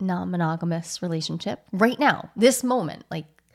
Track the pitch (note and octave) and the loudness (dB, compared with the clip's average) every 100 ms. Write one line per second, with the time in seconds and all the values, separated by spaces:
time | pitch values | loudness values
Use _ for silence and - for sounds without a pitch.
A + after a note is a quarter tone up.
0 | F#3 F3 F3+ F3 D#3+ E3 E3+ E3 E3 - | -4 -2 -2 0 0 0 -2 -2 -4 -8
1 | F3+ D#3+ D#3+ E3 G3+ - _ F#3 A3+ B3+ | -4 -4 -4 -6 -6 -8 _ 2 2 4
2 | C#4 - - - A#3+ C4 B3 B3+ E3 - | 2 0 -4 4 4 4 2 0 -2 -6
3 | - E3 D3+ _ _ | -10 -10 -10 _ _